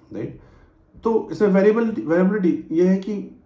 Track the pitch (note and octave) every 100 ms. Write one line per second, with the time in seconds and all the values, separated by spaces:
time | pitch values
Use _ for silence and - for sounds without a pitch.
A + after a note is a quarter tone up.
0 | - G2+ - - - - _ _ _ -
1 | A3+ A3+ - D#3+ G#3 F#3+ G3+ A3 A3+ -
2 | D3+ E3+ F#3+ G#3+ F3 D3 - D#3+ F3+ F#3+
3 | G#3+ G#3 - -